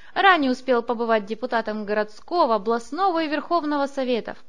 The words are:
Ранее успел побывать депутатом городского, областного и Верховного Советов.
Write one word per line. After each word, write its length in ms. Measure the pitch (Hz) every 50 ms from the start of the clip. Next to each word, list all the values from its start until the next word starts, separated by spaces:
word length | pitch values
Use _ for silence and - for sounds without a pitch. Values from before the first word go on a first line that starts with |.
| - - -
Ранее 380 | - 381 392 370 330 277 262
успел 300 | 254 247 - - 247 233
побывать 440 | 233 - 240 220 233 226 226 220 202
депутатом 580 | 196 226 214 - 240 - 226 214 214 214 214 214
городского, 720 | 196 208 214 214 208 - - - - 330 349 320 247 226
областного 680 | 214 190 220 233 233 233 - 277 339 392 392 330 330 320
и 40 | 294
Верховного 580 | 302 294 294 - 339 339 294 302 294 285 277
Советов. 520 | 277 285 277 262 247 247 214 208 - - - -